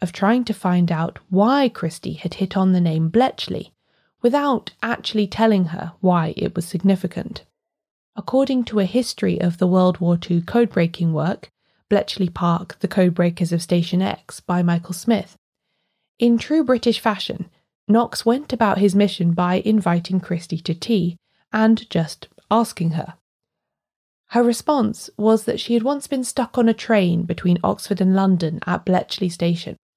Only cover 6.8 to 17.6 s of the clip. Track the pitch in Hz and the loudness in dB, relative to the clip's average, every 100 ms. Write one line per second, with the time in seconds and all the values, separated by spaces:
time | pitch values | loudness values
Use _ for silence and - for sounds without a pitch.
6.8 | 190 185 180 - - - - _ _ _ | 2 2 -2 -8 -10 -12 -18 _ _ _
7.8 | _ _ _ 208 - 262 269 262 233 214 | _ _ _ -14 -2 0 2 0 0 0
8.8 | 185 247 240 - 190 170 175 170 180 185 | 0 0 -2 -2 -2 0 0 0 2 4
9.8 | 185 175 175 175 - 170 170 233 226 190 | 4 2 0 0 0 -2 2 2 2 2
10.8 | 170 170 165 156 160 - - _ _ _ | 0 0 -2 0 -2 -4 -10 _ _ _
11.8 | - 202 - - 180 - 175 170 180 - | -2 0 0 -4 -4 -2 0 0 -4 -8
12.8 | 185 202 180 175 175 170 170 170 - 175 | -4 2 2 2 0 0 -2 -2 0 0
13.8 | 170 180 190 - - - - 180 175 170 | 0 0 -2 -4 -12 -12 -4 0 2 0
14.8 | 175 175 - 208 - _ _ _ _ _ | -4 -6 0 0 -2 _ _ _ _ _
15.8 | _ _ _ - 233 233 - 320 254 240 | _ _ _ 0 2 2 2 0 2 2
16.8 | 233 220 226 196 - - 170 _ | 2 0 -2 -4 -6 -10 -12 _